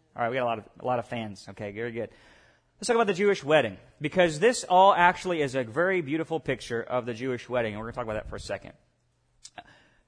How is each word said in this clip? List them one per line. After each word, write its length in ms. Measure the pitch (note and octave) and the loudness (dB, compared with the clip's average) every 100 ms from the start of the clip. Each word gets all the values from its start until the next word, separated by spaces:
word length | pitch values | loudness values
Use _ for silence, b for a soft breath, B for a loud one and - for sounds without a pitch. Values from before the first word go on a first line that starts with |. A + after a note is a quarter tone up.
| _ | _
All 80 | - | -4
right, 80 | A#2 | -2
we 60 | C3 | 0
got 80 | |
a 20 | A#2+ | -2
lot 120 | A2+ | -2
of, 60 | G2+ - | -8 -8
a 80 | B2+ | -4
lot 140 | B2 | -2
of 60 | A#2 | -4
fans. 400 | A#2+ A2 G2 - | -8 -8 -12 -16
Okay, 240 | F#2+ G#2 | -12 -10
very 180 | G2+ A#2+ | -8 -8
good. 200 | A2+ A2 - b b b b b - | -6 -10 -12 b b b b b -8
Let's 100 | G3+ | 0
talk 80 | A#3 | 2
about 100 | A3 | 2
the 80 | |
Jewish 280 | F3 G3+ F#3+ | 2 2 2
wedding, 360 | C#3 D#3 A#2 F#2 - - | 4 4 4 -2 -18 -10
because 360 | D3 F3+ F3 D3 | -4 2 2 4
this 240 | G#3+ B3 | 2 2
all 300 | - F#3 F#3+ | 4 6 8
actually 480 | G3 F3 F3+ F#3 E3+ | 8 6 4 -2 -2
is 140 | C#3+ | 0
a 100 | B2+ | -2
very 380 | A#2 A#2 F3+ F#3+ | -4 0 0 0
beautiful 360 | C#3+ D#3+ D#3 D#3+ | -2 -4 -4 -4
picture 440 | - C3 - A#2 | -4 -6 -4 -6
of 240 | - B2+ A#2 | -4 -4 -4
the 80 | |
Jewish 340 | A2+ C3 B2 - | -6 -6 -6 -4
wedding, 240 | B2 A2+ | -2 -2
and 80 | G#2 | -4
we're 60 | A2+ | -10
gonna 80 | |
talk 100 | A#2 | -8
about 180 | A2+ G#2+ | -6 -6
that 60 | - | -8
for 80 | G#2 | -10
a 40 | |
second. 340 | - G2 - - _ _ _ _ _ _ - - - b b b | -8 -10 -10 -20 _ _ _ _ _ _ -20 -20 -20 b b b